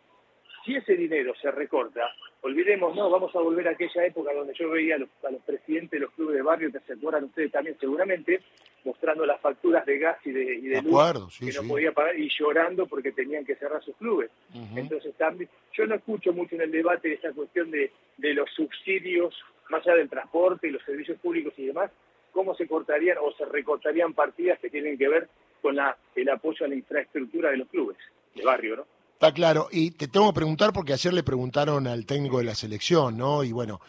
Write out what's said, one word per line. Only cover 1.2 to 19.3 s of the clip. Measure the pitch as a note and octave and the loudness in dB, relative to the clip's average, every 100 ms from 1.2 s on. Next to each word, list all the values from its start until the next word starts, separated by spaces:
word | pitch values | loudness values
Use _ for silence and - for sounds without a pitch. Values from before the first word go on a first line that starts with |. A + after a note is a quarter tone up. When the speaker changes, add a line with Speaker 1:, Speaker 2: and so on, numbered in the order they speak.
| B2+ A2+ | -2 -4
Speaker 1:
se | C#3+ | -4
recorta, | C3+ C#3 C#3+ A#2+ A#2 A#2 - - _ | -4 -2 -2 -2 -4 -6 -6 -20 _
olvidemos, | C3 C#3+ F#3 G3+ F3 F3+ | -4 0 2 2 2 0
no, | G3+ | 2
vamos | F3+ F3+ F3 | 2 2 0
a | |
volver | E3 E3+ E3+ | 2 2 0
a | |
aquella | D3+ E3+ F3 | -2 -2 0
época | F3+ E3+ C#3+ | 0 -2 -4
donde | C#3+ C#3 C3 | -4 -6 -6
yo | E3 | -2
veía | E3 D#3+ D3+ | 0 0 0
a | |
los, | C3 - C3+ | -4 -8 -8
a | |
los | B2+ | -8
presidentes | - C3+ - D#3+ E3 | -6 -6 -4 -4 -4
de | D3 | -6
los | C3+ | -6
clubes | - D#3 C#3 | -4 -2 0
de | |
barrio, | C#3+ D#3+ D#3 | 2 2 0
que | B2+ | -6
se | - | -12
acuerdan | A#2 D3+ D3+ C#3 | -8 -2 -2 -4
ustedes | - D3 | -4 -2
también | D3 D#3 C#3+ | -2 -4 -6
seguramente, | C3+ D3+ F#3+ F3 D#3+ F#3 _ _ _ _ | -4 0 0 -2 0 -2 _ _ _ _
mostrando | C3+ - E3 D#3 D3+ | -10 -4 -2 0 0
las | C#3 | 2
facturas | D3 C3+ F3+ E3 C#3 | 0 0 4 4 2
de | C#3 | 0
gas | D#3+ E3 D3 | 0 -2 -4
y | |
de, | C3 B2+ A#2+ | -4 -4 -4
y | |
de | C3 C3 | -2 -2
Speaker 2:
De | |
Speaker 1:
luz | - | 4
Speaker 2:
acuerdo, | C3 D#3+ C#3 F#2 | 6 6 2 -6
sí, | - B2 | -10 -8
Speaker 1:
que | |
no | C#3 | -6
Speaker 2:
sí. | A#2 | -2
Speaker 1:
podía | C#3+ D#3+ | 0 0
pagar | D3 D#3 E3+ | 2 0 0
y | D3 | -2
llorando | - D3+ D#3 E3+ F#3 F#3 | 0 2 2 2 0 -2
porque | C#3 C3 | -2 -4
tenían | C3 C3 D3+ | -4 -6 -6
que | C3+ G3+ | -6 -6
cerrar | C#3+ D3+ | -4 -6
sus | - - | -10 -8
clubes. | A#3 F3+ A2+ _ _ | -2 -2 -2 _ _
Speaker 2:
Ujú. | A#2+ A2 A#2 | -16 -12 -10
Speaker 1:
Entonces, | D#3 D#3 D3+ - | -6 -8 -8 -2
también, | D#3+ F3+ F3 _ _ | -2 -2 -12 _ _
yo | - A3 | -2 0
no | G#3 | 0
escucho | - G#3 F3+ | -4 -2 0
mucho | F3 E3+ E3 | 0 -2 -4
en | |
el | D#3+ | -2
debate | D#3+ E3 F3 E3+ | 2 2 2 0
esa | - D#3+ | -4 -6
cuestión | C#3 C#3+ F3+ E3 | -8 -4 -4 -2
de, | D3+ C#3 _ _ - | -2 -4 _ _ -4
de | D3 | -2
los | D3 C#3 | 0 -2
subsidios, | - D#3 - - F#3+ F3 F3 E3+ | -2 -4 -4 -2 -2 0 0 0